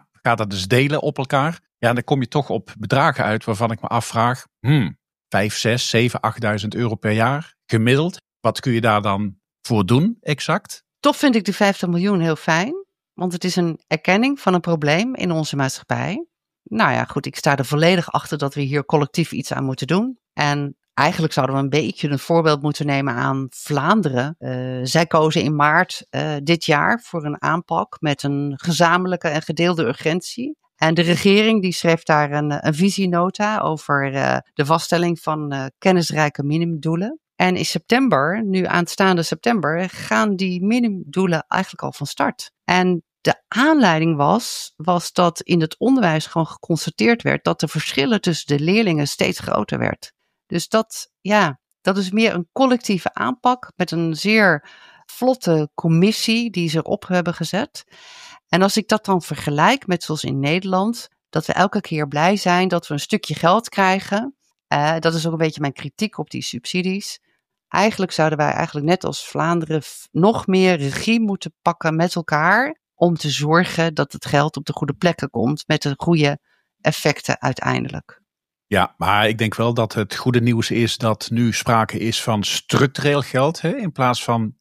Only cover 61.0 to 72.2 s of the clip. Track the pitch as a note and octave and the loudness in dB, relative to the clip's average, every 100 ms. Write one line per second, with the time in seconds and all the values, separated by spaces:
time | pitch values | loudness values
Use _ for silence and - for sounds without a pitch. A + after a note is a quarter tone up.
61 | - _ _ - - - G3 G#3 - D#3 | -10 _ _ -6 -2 2 2 0 -4 -4
62 | D3 C#3+ E3 G3+ F#3 F3 F#3 F3 - D3 | -2 2 2 2 2 2 2 0 -2 -6
63 | - G#3+ - D3+ E3 G3+ A#3 - F#3+ F#3+ | -2 -4 -2 0 2 2 2 0 2 2
64 | - G3+ B3+ - _ _ _ C#3+ D3 E3 | -2 -4 -4 -10 _ _ _ 0 2 2
65 | E3 E3 E3 D#3+ D#3+ D#3 D3 - C#3+ - | 0 0 -2 0 -2 -2 -6 -6 -12 -6
66 | G#3+ - D3+ B2+ - A#2+ - F3+ F3+ F#3 | -6 -6 -10 -10 -10 -10 -6 -4 -2 -4
67 | - - _ _ _ _ _ D#3+ G#3 G#3+ | -8 -14 _ _ _ _ _ 0 2 0
68 | F#3+ - D#3 D3+ D3 - E3 D3 D3 F#3 | -2 0 0 2 0 0 -4 -4 0 0
69 | - C#3+ - C#3+ D#3 E3+ D#3 D#3 - - | -2 -8 -8 -4 -2 -2 -2 -4 -6 -14
70 | - - F#3 A3+ - F#3 F#3 E3+ C#3 B2+ | -8 2 4 4 2 4 4 2 0 -2
71 | - A#3 A3 G3 E3+ - - E3+ E3 D#3+ | 0 2 0 -2 -8 -4 -2 0 -2 0
72 | F3 - | 0 -2